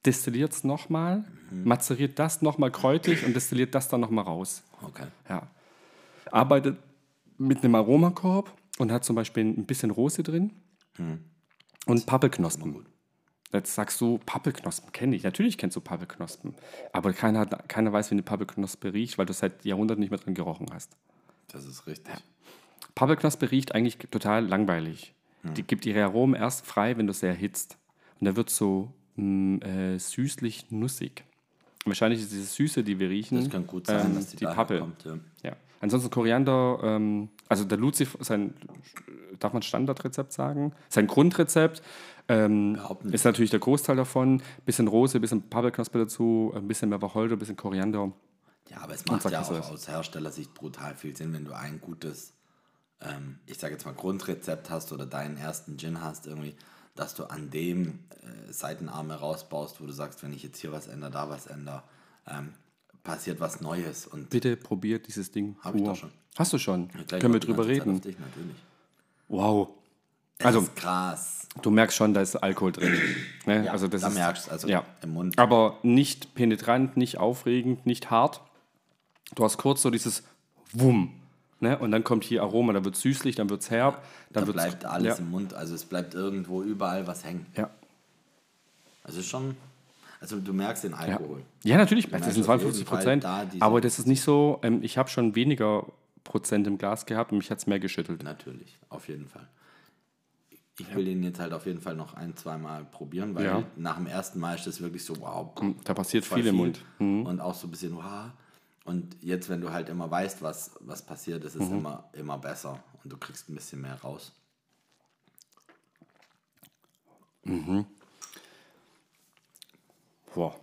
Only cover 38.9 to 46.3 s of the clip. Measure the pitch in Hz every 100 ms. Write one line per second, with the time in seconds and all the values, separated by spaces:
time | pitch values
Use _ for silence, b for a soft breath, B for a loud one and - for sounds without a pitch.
38.9 | - - - - - 123 123 - 117 135
39.9 | 131 131 127 135 - 135 143 143 - b
40.9 | - 104 - 165 170 165 - 160 160 B
41.9 | B B B - 113 107 107 101 107 104
42.9 | 98 107 107 123 113 113 107 123 143 -
43.9 | 131 127 131 127 131 131 B - - 113
44.9 | 110 131 131 113 113 - 117 120 117 117
45.9 | 120 110 - 117